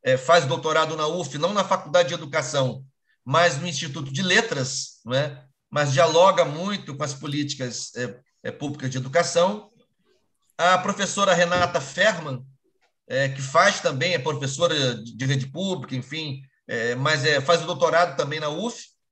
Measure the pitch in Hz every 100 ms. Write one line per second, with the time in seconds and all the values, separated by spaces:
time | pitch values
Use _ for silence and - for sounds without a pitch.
0 | 131 127 - 170 139 160 156 156 156 160
1 | 151 175 147 147 170 202 185 185 156 175
2 | 175 170 151 156 135 143 131 107 - _
3 | _ _ - 160 175 147 175 - 165 160
4 | 135 139 185 202 226 147 127 - - -
5 | - 127 143 - _ _ _ 147 143 135
6 | 165 160 190 185 151 151 190 202 - 135
7 | 147 - 156 147 143 - 127 113 - 117
8 | 123 - _ _ - - 143 143 127 135
9 | 127 160 170 170 180 208 - _ _ _
10 | _ _ _ _ _ - 175 180 190 196
11 | 190 - 196 175 175 180 175 170 139 175
12 | 208 175 151 123 - _ _ _ _ _
13 | _ 131 135 135 135 165 202 196 170 135
14 | 170 165 156 135 135 135 175 156 131 113
15 | 117 110 131 139 135 160 190 175 123 131
16 | - 156 151 135 - _ - 117 117 120
17 | 143 151 151 143 135 170 165 151 165 160
18 | 175 - 143 156 151 160 226 - - _
19 | _